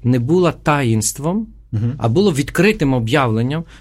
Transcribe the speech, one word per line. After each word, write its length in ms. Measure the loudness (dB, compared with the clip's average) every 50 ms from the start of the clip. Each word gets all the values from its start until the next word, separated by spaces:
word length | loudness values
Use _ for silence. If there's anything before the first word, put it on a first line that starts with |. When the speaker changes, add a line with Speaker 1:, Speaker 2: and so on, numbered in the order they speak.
| 0
Speaker 1:
не 140 | 0 0 2
була 340 | 2 2 2 2 2 2
таїнством, 960 | 0 -2 -2 0 0 2 2 2 0 0 0 -2 -4 -4 -4 -4 -2 -4 -4 -8 -12 -20 -12 -8
Speaker 2:
Мгм. 200 | -4 -4 -2 -4 -2 -2
Speaker 1:
а 100 | -2 0
було 240 | 2 2 2 2
відкритим 640 | 2 0 -4 -2 0 2 2 2 2 0 0 0 0
об'явленням, 680 | -2 0 0 0 0 2 0 0 0 -2 -2 -4 -6 -8 -10 -16 -20